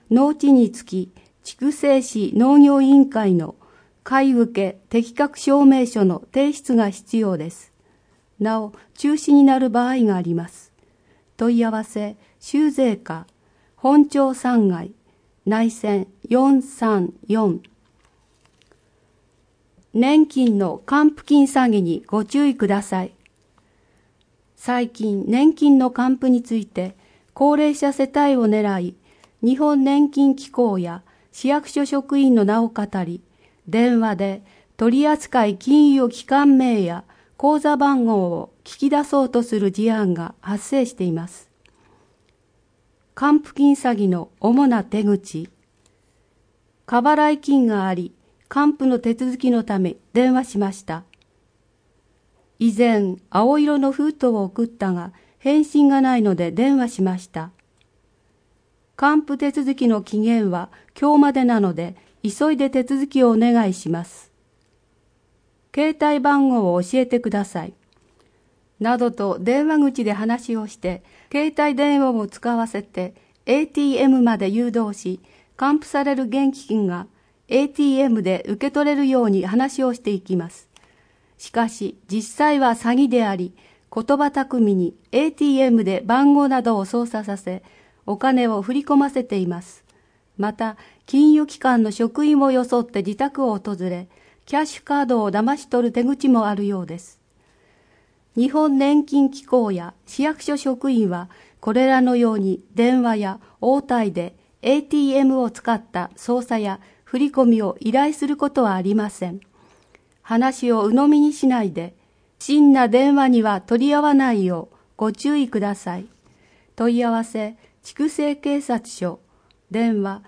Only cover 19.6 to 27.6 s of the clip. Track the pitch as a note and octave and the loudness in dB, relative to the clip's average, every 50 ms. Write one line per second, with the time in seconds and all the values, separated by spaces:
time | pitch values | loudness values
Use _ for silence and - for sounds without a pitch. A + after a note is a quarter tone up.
19.6 | _ _ _ _ _ _ - A3 A#3+ C4+ D4+ D#4 D#4 D4+ - C4 B3+ A#3 G#3+ G3+ | _ _ _ _ _ _ -2 0 2 4 4 4 4 2 2 0 2 2 2 0
20.6 | G3 E3+ - - - - A#3+ D4 D4+ D4+ D4 - - - C#4+ C#4+ C#4 C4+ - C4+ | 0 -2 -4 -8 -6 -2 0 4 2 2 2 0 -2 2 4 4 4 4 2 2
21.6 | B3+ A#3+ G#3+ G#3 F3+ E3+ E3 - - - G3+ G#3+ G#3 - - C#4+ D4 C#4+ B3+ C#4 | 2 2 2 2 0 0 -2 -6 -6 -4 -4 -4 -4 -2 -2 0 0 0 0 0
22.6 | A3 G3 G3 G3+ G3+ - G3 F#3 F#3 F#3 _ _ _ _ _ _ _ _ _ _ | 0 0 -2 -2 -4 -4 -6 -6 -6 -8 _ _ _ _ _ _ _ _ _ _
23.6 | _ _ _ _ _ _ _ _ _ _ _ _ _ _ _ _ _ _ _ - | _ _ _ _ _ _ _ _ _ _ _ _ _ _ _ _ _ _ _ -12
24.6 | - - B3 B3 A#3+ A#3 - - G#3+ G#3+ G3+ G3 F#3+ G3 A3+ B3+ C#4+ D#4+ D#4 - | -6 -4 -2 -2 -2 -4 -6 -6 -4 -4 -4 -4 -2 0 2 4 4 4 4 4
25.6 | D4 D4 C#4 C4 B3+ B3+ B3+ - B3 B3+ C4 B3+ C4+ B3+ B3 A#3+ A#3+ - A3+ A3 | 4 4 6 6 4 2 0 -2 0 0 0 0 2 2 2 0 0 -4 -6 -6
26.6 | G3 - - F#3 F3+ F#3+ F#3+ _ _ _ _ _ _ _ - - C#4 C#4+ D4 D4 | -6 -6 -8 -8 -8 -8 -10 _ _ _ _ _ _ _ -2 0 2 2 4 2